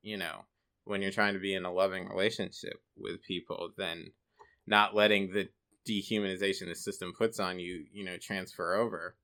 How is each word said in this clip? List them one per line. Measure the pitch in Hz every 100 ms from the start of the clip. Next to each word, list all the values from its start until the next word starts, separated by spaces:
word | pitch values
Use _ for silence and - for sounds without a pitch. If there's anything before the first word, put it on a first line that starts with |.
you | 107 104
know, | 85 50 - _ _ _
when | - 101
you're | 98
trying | 98 104
to | 98
be | 98
in | 95
a | 90
loving | 90 95 92 87
relationship | - 101 - 95 - - - _ -
with | 98 85
people, | - 92 - - 87 -
then | 92 85 82 _ _ _ - _ -
not | 104 104
letting | 104 104 101 98
the | 98 92 _ _ _ -
dehumanization | 104 - 110 101 92 98 95 87
the | 85
system | - - - -
puts | 113 113
on | 95 90
you, | 90 90 73
you | 101
know, | 95 90
transfer | - 98 92 - 87
over. | 98 117 90 85 -